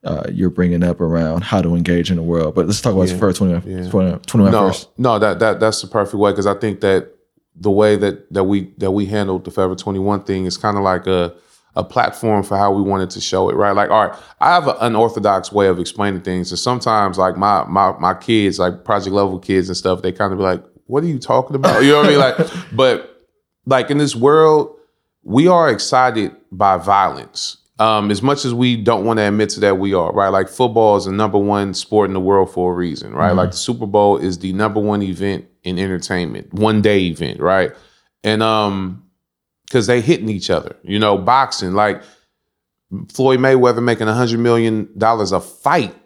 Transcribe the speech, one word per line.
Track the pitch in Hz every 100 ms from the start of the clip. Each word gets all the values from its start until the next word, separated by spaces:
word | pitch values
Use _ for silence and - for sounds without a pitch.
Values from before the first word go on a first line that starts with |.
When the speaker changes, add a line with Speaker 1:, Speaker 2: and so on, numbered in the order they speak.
Speaker 1:
uh, | - 78 -
you're | - 90
bringing | - 90 87
up | 87 85
around | 85 82 80 85
how | 95 101
to | 85 85
engage | 85 87 85
in | 90
the |
world? | 82 85 78 85
But | 85
let's | 101
talk | 131
about | 95 92
Speaker 2:
Yeah. | 90
Speaker 1:
Forever | 101
twenty-one, | 87 95 87 90
Speaker 2:
Yeah. | 92 90
Speaker 1:
twenty, | 95 92 87 -
twenty-one | 120 98
Speaker 2:
No, | 110 98
Speaker 1:
first. | 92 - -
Speaker 2:
no, | 123 110
that, | 104 85
that, | 110 95
that's | 110 104
the | 95
perfect | 110 98 107
way, | 101
'cause | 95 101
I |
think | 101 110 98
that | 101 95 - _ _ _ _
the | _ 90
way | 98 107 104
that, | 101 - -
that | 101
we, | 95 101 92 -
that | 98
we | 98 98
handled | 104 98 92
the | 90
Forever | 98 95 92
twenty-one | 104 98 95 101
thing | - 95
is | 92 87
kinda | 110 101
like | 98 92 90
a, | 92 87 - _ _ _ -
a |
platform | 92 - - - 117 104
for | 95 98
how | 101
we | 98
wanted | 98 98 92
to | 98
show | - 95 95
it, |
right? | - 101 101
Like, | 101
all | 107 101
right, | - - _
I | -
have | 175 147
an | -
unorthodox | 117 107 113 113 104 95 90
way | 101 98
of | 90
explaining | 87 - 101 95
things, | 87 90 90
and | 90
sometimes, | - 123 120 110 101 90
like, | 92 90
my, | 101 101 58
my, | 90 98 -
my | 87
kids, | 95 - 110 101 92
like, | 90 90
Project | - 104 95
Level | 98 98 95
kids | - 95 92
and | 90
stuff, | 104 90
they | 95
kinda | 90 101 95
be |
like, | 95 90 - _ _
"What | 131
are | 170
you | 139
talking | - 123 127 139
about?" | 139 120
You | 135
know | 147
what | 147
I |
mean? | 143
Like, | 135 123 160 180
Speaker 1:
<laughs> | -
Speaker 2:
but, | 113 131 117 - _ _ _ _ _
like, | - 131 123
in | 143
this | 147
world, | 120 127 156 156 156 - - _ _ _ _
we | - 110 170
are | 175 160
excited | 107 - 127 127 110 101 - _
by | 92 101 92
violence. | 92 98 95 69 64 - - - _ _
Um, | 110 107 104
as | 101
much | 123 143
as | 135
we | 120 123 120
don't | 104 113 104
wanna | 110 104
admit | 104 104
to | -
that, | 101 95
we | 98
are, | 95 82
right? | 101 98
Like, | 98 95
football | - 123 110 110 101
is | 95
the |
number | 95 107 101
one | 101 104 101
sport | 92 - 107 101
in |
the | 95
world | 92 98 92
for | - 90
a | 87
reason, | 90 73 52
right? | 58 85
Speaker 1:
Mm-hmm. | 90
Speaker 2:
Like, | 90
the | 95
Super | - 123 113
Bowl | 104 101 98
is | 92 87
the | 95
number | 95 110 104
one | 104 104
event | 98 90 98 92 - _
in | - 90
entertainment, | 95 92 - 92 85 52 -
one | 90 107 107
day | 101 101 90
event, | 80 78 50
right? | 73 95 90 - _ _ _ _
And, | 110 107
um, | 110 110 104 98 95 90 _ _ _ _ _ _ -
'cause | 131 107
they | 123
hitting | 113 170 110
each | 104 -
other, | 85 - -
you | - 101
know, | 107 98
boxing, | 92 127 127 - 92
like, | 95 104 90 - _ _ _ _ _ _ _ _ 95 -
Floyd | - 131 131
Mayweather | 131 131 123 117
making | 120 117 110
a |
hundred | 110 123 117
million | 117 117 113 110 101 -
dollars | 110 113 101
a | 92
fight | - - 139 165 107 -